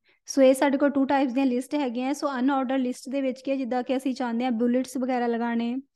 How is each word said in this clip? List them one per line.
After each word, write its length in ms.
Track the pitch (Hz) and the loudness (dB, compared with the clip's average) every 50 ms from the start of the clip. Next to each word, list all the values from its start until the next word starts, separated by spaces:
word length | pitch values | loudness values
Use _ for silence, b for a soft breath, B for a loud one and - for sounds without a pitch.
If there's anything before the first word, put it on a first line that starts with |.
| _ _ _ _ _ - | _ _ _ _ _ -4
ਸੋ 140 | - 277 | 2 6
ਇਹ 120 | 269 262 269 | 6 6 6
ਸਾਡੇ 240 | 269 311 285 262 277 | 6 4 2 2 4
ਕੋਲ 120 | 302 285 | 2 2
ਟੂ 160 | 262 277 269 | 2 2 2
ਟਾਈਪਸ 280 | 262 285 277 285 254 226 | 2 2 2 2 0 0
ਦੀਆਂ 120 | 269 277 | 0 0
ਲਿਸਟ 300 | 262 240 247 262 - 294 | 2 2 0 -2 -2 -2
ਹੈਗੀਆਂ। 380 | 294 285 247 226 247 254 262 285 | -2 -2 -2 -4 -4 -4 -4 -4
ਸੋ 160 | 285 311 285 269 247 | -2 -4 -4 -2 0
ਅਨਆਰਡਰਡ 420 | 254 277 285 269 269 240 269 269 | 0 2 2 2 0 0 0 0
ਲਿਸਟ 280 | 254 247 247 - - 262 | 0 -2 -4 -6 -8 -6
ਦੇ 120 | 247 277 | -4 -2
ਵਿੱਚ 200 | 269 262 247 262 | -2 -2 -4 -4
ਕੀ 100 | - 277 | -4 -4
ਹੈ, 40 | 269 | -4
ਜਿੱਦਾਂ 280 | 269 269 220 254 247 247 | -2 -2 -2 -2 -4 -2
ਕਿ 140 | - 254 269 | -2 -2 -2
ਅਸੀਂ 180 | - 277 254 | -2 -2 -4
ਚਾਹੁੰਦੇ 300 | - 254 240 233 233 247 | -4 -4 -4 -2 -2 0
ਹਾਂ 60 | 262 | 0
ਬੁਲੇਟਸ 460 | 233 220 240 240 240 254 254 - - 269 | 0 0 0 2 2 0 -2 -2 -4 -4
ਵਗੈਰਾ 300 | 254 254 254 240 240 240 | -4 -2 -2 -2 0 0
ਲਗਾਉਣੇ 480 | 233 226 240 240 233 233 233 233 247 269 277 _ _ | -2 -2 -2 -2 -2 -2 -2 -2 -4 -6 -8 _ _